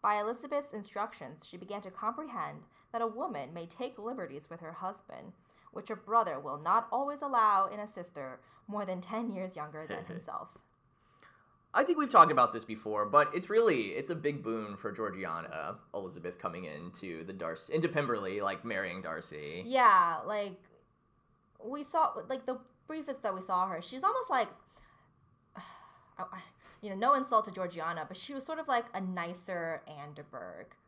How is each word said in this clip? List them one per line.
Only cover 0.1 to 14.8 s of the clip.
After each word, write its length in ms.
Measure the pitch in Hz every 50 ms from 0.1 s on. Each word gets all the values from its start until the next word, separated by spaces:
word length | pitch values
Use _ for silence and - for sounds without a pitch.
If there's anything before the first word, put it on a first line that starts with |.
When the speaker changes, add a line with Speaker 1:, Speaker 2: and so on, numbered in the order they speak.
| 208 208
Speaker 1:
Elizabeth's 520 | 208 220 240 233 - 277 277 285 285 285
instructions, 680 | - 214 196 - - 202 208 208 - - 147 127 147 156 -
she 100 | - -
began 260 | 180 185 190 202 202
to 80 | 196 190
comprehend 680 | 180 - 214 220 240 247 311 285 240 202 156 147 147 151 - _ _ _ _ _
that 100 | - 226
a 40 | 233
woman 460 | 226 214 233 302 359 226 147 135 -
may 140 | 165 175 170
take 320 | 170 - - 247 254 254 -
liberties 500 | 208 226 262 262 180 151 135 143 147 -
with 120 | 170 165
her 120 | 165 160
husband, 600 | 170 170 180 185 208 - - - - - - - 185 _ _ _ _ _ _ -
which 180 | - - - -
a 60 | 220
brother 440 | - - 196 220 233 220 180 151 131
will 180 | 143 143 135 147
not 300 | 151 170 190 226 220 220
always 320 | - 247 277 285 285 277
allow 440 | 294 285 262 233 220 214 202 190 196
in 120 | 190 - 208
a 80 | 208
sister 540 | 214 - 196 175 - - 147 135 131 127 - - - _ - _
more 180 | - 202 208 202
than 160 | 185 185 180
ten 300 | 180 - 220 220 240 226
years 220 | 196 185 185 185 185
younger 300 | 165 151 151 151 156 160
than 180 | 156 202 - -
Speaker 2:
<laughs> 40 | -
Speaker 1:
himself. 400 | 180 175 - - - - - - - - _ _ _ _ _ _ _ _ _ _ _ _ - - _ _ _ _ _ _ _ _
Speaker 2:
I 120 | - - 285
think 140 | 359 339 302
we've 120 | 294 247
talked 220 | - - 160 165
about 200 | 151 131 123 117
this 120 | 117 113 107
before, 400 | - 110 107 - 107 104 104 104
but 240 | 101 104 147 147 147
it's 160 | - 175 185 -
really, 400 | 202 220 233 220 165 127 107 98
it's 200 | - 120 139 -
a 40 | 170
big 260 | 160 - 147 147 -
boon 340 | - 113 113 113 107 104 101
for 140 | 98